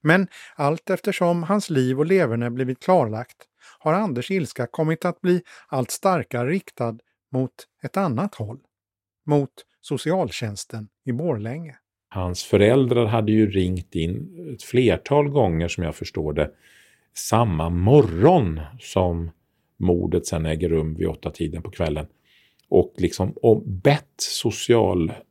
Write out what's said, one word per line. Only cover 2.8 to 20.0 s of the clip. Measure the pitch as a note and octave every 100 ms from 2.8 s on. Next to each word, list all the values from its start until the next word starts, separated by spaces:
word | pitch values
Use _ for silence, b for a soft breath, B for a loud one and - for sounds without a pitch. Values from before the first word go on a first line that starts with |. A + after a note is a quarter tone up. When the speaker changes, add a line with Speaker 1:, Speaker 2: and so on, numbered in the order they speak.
| - F#3 A#2+ G#2+ B2 _ - b b b
Speaker 1:
har | D#3
Anders | E3+ G3+ A#2+ B2
ilska | F#3+ C#3 - A#2+
kommit | - D#3 D#3+ F3+
att | E3
bli | F#3 F3+ B B B
allt | C#3 B2
starkare | - F#3+ F3+ A#2+ B2 B2
riktad | F#3 - - A#2+ A2+ _ _ _
mot | B2+ C3 _ - _
ett | C#3 -
annat | F#3+ A#2 G3 -
håll. | G#2+ B2+ _ _ _ _ _ _ -
Mot | D3 C#3 - - _ -
socialtjänsten | C#3 D3+ F#3 D3 - A2+ G#2 - A#2 G#2+ _ -
i |
Borlänge. | B2 E3+ A#2 G#2+ C#3 E3 - _ _ _
Speaker 2:
Hans | G2 F2+ F2+
föräldrar | - G#2 G#2 C3 C3 A#2+ A2+
hade | A2+ G#2+
ju | A2 G#2+
ringt | F#2+ F2+ F#2 - -
in | E2 G2+ - F3 E3+
ett | B2
flertal | - - A#2+ F2 - C#3+ D3
gånger, | C#3+ G#2+ D#2+ E2+
som | -
jag | E2+ -
förstår | - - D2+
det, | D2+ D2 b b b b b b -
samma | - A2 A#2 D#2+ E2
morgon | F2 F#2+ D3 A2+ E2 B2+ F3+ G2 D#2 D2+ -
som | - - F#2 E2+ E2+ - _ _ _ _
mordet | F2+ F2